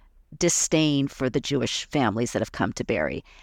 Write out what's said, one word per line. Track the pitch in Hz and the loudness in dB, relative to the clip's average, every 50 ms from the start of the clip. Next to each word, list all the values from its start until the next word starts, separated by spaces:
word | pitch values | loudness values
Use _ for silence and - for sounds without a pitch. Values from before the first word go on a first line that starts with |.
| - _ _ - _ _ - - | -20 _ _ -20 _ _ -4 0
disdain | 175 170 - - - - 165 156 156 151 143 139 139 139 | 0 2 2 2 0 2 2 4 4 4 2 2 0 -2
for | - - 135 127 | -2 -2 -2 0
the | 110 147 | 0 -2
Jewish | - - 139 131 120 113 - - - - | -2 -2 -2 -2 0 -2 -4 -6 -6 -2
families | - 147 127 107 98 113 120 - - | 0 2 2 2 2 0 -2 0 0
that | 98 | -2
have | 107 - - | -2 -2 -2
come | - 98 - - | -2 -2 -2 -2
to | - - | -4 -4
Barrie. | - 113 87 76 65 - - - - - - | -2 0 0 0 -2 -4 -6 -10 -14 -18 -20